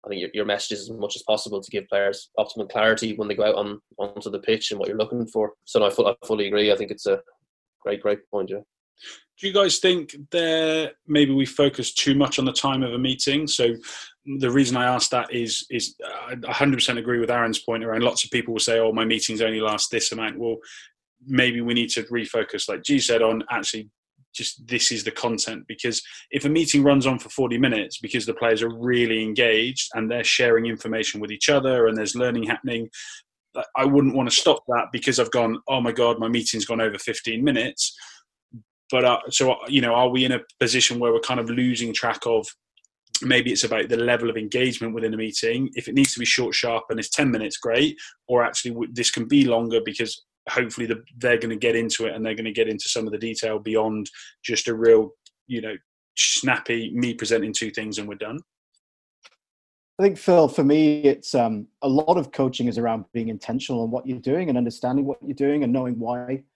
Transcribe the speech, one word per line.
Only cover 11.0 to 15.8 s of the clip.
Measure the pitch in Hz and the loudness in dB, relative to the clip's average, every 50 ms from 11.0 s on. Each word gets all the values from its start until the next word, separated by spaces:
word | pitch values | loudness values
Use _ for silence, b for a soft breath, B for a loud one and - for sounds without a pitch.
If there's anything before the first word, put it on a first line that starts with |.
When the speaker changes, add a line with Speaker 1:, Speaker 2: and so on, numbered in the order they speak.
| _ | _
Speaker 2:
maybe | - 151 147 147 135 135 | 2 4 4 6 6 4
we | 139 135 | 2 0
focus | - - - 143 139 135 - 120 - - | 0 2 2 2 2 2 -2 -6 -4 -2
too | - - 143 135 | 0 2 2 4
much | 139 143 127 - | 4 2 2 2
on | - 131 | 0 0
the | 131 | 0
time | 127 - - 139 135 131 135 | 0 0 0 0 0 0 -2
of | 120 117 | -2 -2
a | 123 | -2
meeting? | 127 127 127 127 - 143 139 147 156 | -2 -2 -2 -2 -2 0 0 -2 -2
So | 147 - - 123 117 117 113 B B B B B B B B _ 139 135 | -2 0 2 2 2 2 -2 B B B B B B B B _ -10 -4
the | 135 135 123 | -2 0 2
reason | 120 139 135 120 127 | 4 4 4 4 2
I | 123 123 | 2 2
ask | 123 127 120 - - | 2 2 2 0 0
that | - 123 113 - - | 0 0 -2 -2 -4
is, | 120 117 110 107 - - _ | -4 -4 -4 -4 -6 -6 _
is | 127 117 | -6 -6